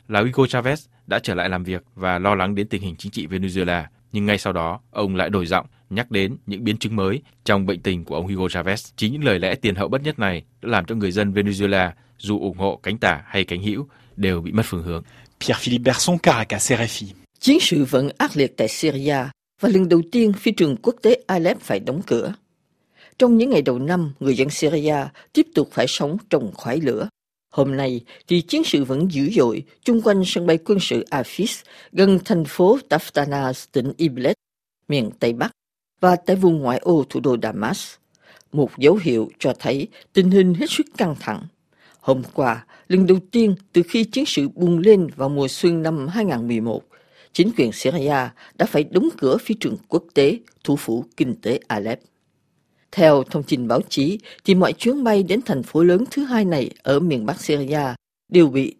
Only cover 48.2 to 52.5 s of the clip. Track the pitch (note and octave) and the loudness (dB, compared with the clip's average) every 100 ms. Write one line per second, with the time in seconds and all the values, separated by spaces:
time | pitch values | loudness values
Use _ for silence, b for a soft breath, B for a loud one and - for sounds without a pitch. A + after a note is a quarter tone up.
48.2 | B2 B B - A3+ D3 D#3 F#3 D#4+ - | -2 B B -4 0 0 0 0 0 0
49.2 | C3 G#3 - G#3+ C3 G#2+ - E3 - - | 2 2 0 -4 -4 -6 -4 -4 0 2
50.2 | C#3 A#3 - _ - C#3+ - A#2 A#2+ - | 2 2 -6 _ -4 -2 -2 -4 -6 -4
51.2 | C3 A2 G#2+ B2+ - G#2+ G#2+ - _ _ | -2 -2 -4 -4 -4 -6 -4 -8 _ _
52.2 | _ _ _ | _ _ _